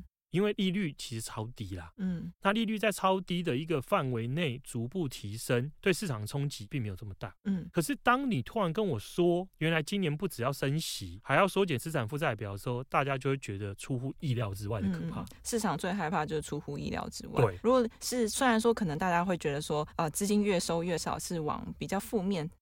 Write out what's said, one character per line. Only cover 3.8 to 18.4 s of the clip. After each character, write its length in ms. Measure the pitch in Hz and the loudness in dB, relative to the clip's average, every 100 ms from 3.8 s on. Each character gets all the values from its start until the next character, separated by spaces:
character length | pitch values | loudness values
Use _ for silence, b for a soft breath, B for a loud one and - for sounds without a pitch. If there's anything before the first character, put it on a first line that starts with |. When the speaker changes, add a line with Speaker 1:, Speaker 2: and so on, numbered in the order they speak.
Speaker 1:
范 280 | - 196 131 | 2 0 2
围 140 | 117 117 | -2 -2
内 320 | 147 160 120 | 0 -2 -4
逐 240 | - 120 120 | -6 -4 -4
步 180 | 190 143 | -2 -4
提 300 | - 101 113 | -4 -8 -6
升， 340 | - 123 143 - | 0 2 0 -2
对 140 | 196 | 0
市 160 | - 190 | 2 0
场 140 | 110 | -4
的 40 | 107 | -4
冲 220 | 143 143 | -2 -2
击 180 | - 104 | -4 -6
并 100 | 143 | -4
没 80 | 104 | -4
有 80 | 92 | -6
这 80 | |
么 80 | 107 95 | -10 -10
大。 180 | 113 - | -10 -6
Speaker 2:
嗯。 240 | 208 185 - | -2 -2 0
Speaker 1:
可 120 | 175 | -2
是 120 | 165 277 | 0 2
当 280 | - 254 277 | 4 4 4
你 100 | 151 | 0
突 180 | - 226 | 0 0
然 140 | 180 | 0
跟 100 | 156 202 | 2 0
我 100 | 113 | 0
说， 480 | - - 175 175 190 - | -2 2 4 4 0 -2
原 120 | 156 | 2
来 120 | 165 | 2
今 180 | 151 202 | 2 0
年 160 | 170 151 | 0 0
不 100 | 196 | -4
只 140 | - | -2
要 100 | 123 | -2
升 300 | 143 139 151 | 0 0 0
息， 400 | - - 92 92 | -2 -6 -8 -8
还 120 | - 143 | 2 4
要 100 | 196 | 6
缩 200 | 190 196 | 4 2
减 120 | 123 | 0
资 140 | 165 | 0
产 160 | 156 110 | -2 -2
负 80 | 147 | 0
债 180 | 156 | -2
表 180 | 113 104 | -2 -4
的 40 | 98 | -4
时 100 | 127 | -4
候， 160 | 123 | -4
大 200 | 131 165 | 0 0
家 140 | 139 135 | 2 0
就 100 | 139 | 0
会 80 | 139 | -2
觉 220 | - 98 | -2 -6
得 160 | 104 | -6
出 240 | 98 - 127 | -6 -6 -4
乎 160 | 131 - | -4 -4
意 120 | 147 | -2
料 220 | 117 104 | 0 -2
之 160 | 98 101 | -4 -4
外 100 | 110 | 0
的 80 | 196 | 0
可 120 | 175 165 | -2 -4
怕。 100 | - | -6
Speaker 2:
嗯， 60 | - | -8
嗯。 80 | - | -10
市 160 | - 233 | -4 0
场 160 | 214 147 | 0 0
最 160 | 185 | 0
害 160 | 202 160 | 0 0
怕 160 | 180 | 0
就 100 | 151 | 0
是 60 | 156 | -2
出 180 | - 147 | -4 -6
乎 200 | - 147 | -6 -6
意 100 | 143 | -4
料 180 | - - | -4 -6
之 180 | - - | -10 -2
外。 140 | - | 4
Speaker 1:
对。 160 | 110 90 | 4 4
Speaker 2:
如 80 | 226 | 4
果 160 | 254 233 B | 6 4 B
是， 260 | - 247 214 | -2 0 2
虽 220 | - | 4